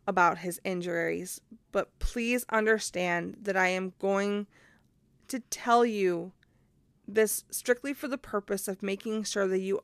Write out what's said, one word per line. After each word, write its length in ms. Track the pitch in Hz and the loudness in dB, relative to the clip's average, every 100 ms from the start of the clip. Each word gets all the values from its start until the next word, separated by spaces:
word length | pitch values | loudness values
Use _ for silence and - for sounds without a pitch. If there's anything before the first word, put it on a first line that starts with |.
| - | -2
about 340 | 185 175 165 | 4 4 4
his 200 | 180 175 190 | -4 -6 -4
injuries, 760 | 185 175 170 165 170 180 - _ 226 _ | -4 -2 -2 -2 -4 -6 -12 _ -20 _
but 260 | 202 - - | -4 -4 -2
please 460 | - 247 233 247 - | -4 0 0 0 0
understand 880 | 220 214 220 - - 180 175 175 196 | 0 4 2 0 -2 0 0 -2 -6
that 140 | 202 190 | -2 2
I 140 | 185 | 2
am 240 | 185 190 - | 2 -4 -2
going 480 | 196 196 202 202 202 _ - _ _ _ _ _ - | 0 2 2 -2 -4 _ -20 _ _ _ _ _ -10
to 100 | 262 | -8
tell 460 | - - 247 240 240 | -8 -6 4 6 6
you 480 | 208 185 175 180 - _ _ _ _ _ _ - | 2 0 0 -6 -14 _ _ _ _ _ _ -4
this 380 | 208 214 - - | 2 2 2 -6
strictly 440 | - - 240 277 | -6 0 0 0
for 160 | 285 247 | -6 -6
the 80 | 269 | -6
purpose 500 | - 208 - 202 - | -4 -6 -2 -4 -4
of 160 | 190 | -6
making 400 | 196 196 226 220 | -4 -6 -4 -4
sure 240 | 202 208 190 | -4 0 0
that 140 | 185 | 0
you 180 | 190 196 | 0 -2